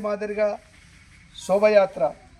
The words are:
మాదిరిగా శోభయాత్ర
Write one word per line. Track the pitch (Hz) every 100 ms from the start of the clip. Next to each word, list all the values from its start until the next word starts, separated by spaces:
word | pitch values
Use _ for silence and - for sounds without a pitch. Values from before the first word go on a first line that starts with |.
| 208
మాదిరిగా | 202 208 208 208 208 - - - - - - - - -
శోభయాత్ర | 196 214 208 190 175 156 - -